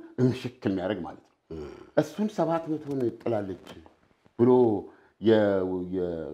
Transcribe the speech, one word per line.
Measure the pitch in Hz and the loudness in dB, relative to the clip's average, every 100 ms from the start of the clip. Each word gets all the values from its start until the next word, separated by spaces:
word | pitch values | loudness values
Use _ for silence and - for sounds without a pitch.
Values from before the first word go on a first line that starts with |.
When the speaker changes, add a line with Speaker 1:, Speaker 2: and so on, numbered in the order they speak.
| - - | -4 0
Speaker 1:
እምሽክ | 127 110 123 - | 0 0 -6 -6
የሚያደርግ | 110 95 92 101 | -4 -2 -2 -4
ማለት | 76 - | -6 -12
ነው። | _ _ _ | _ _ _
Speaker 2:
እም። | 80 87 85 - - | -12 -12 -14 -4 -2
Speaker 1:
እሱን | 151 - 214 | -2 -4 -4
ሰባት | - 160 165 160 | -2 -2 -2 -4
መቶ | 151 139 | -6 -6
ነው | 139 120 | -4 -4
ይጥላለች | 110 117 110 98 87 - 85 80 _ _ _ _ - | -4 -4 -4 -4 -10 -14 -20 -20 _ _ _ _ 2
ብሎ | 120 127 120 101 - - _ _ | 6 6 6 2 -4 -16 _ _
የ-፣ | 101 110 104 98 92 92 90 | 4 4 4 2 0 -4 -4
የ-፣ | 92 87 82 73 | -4 -4 -4 -8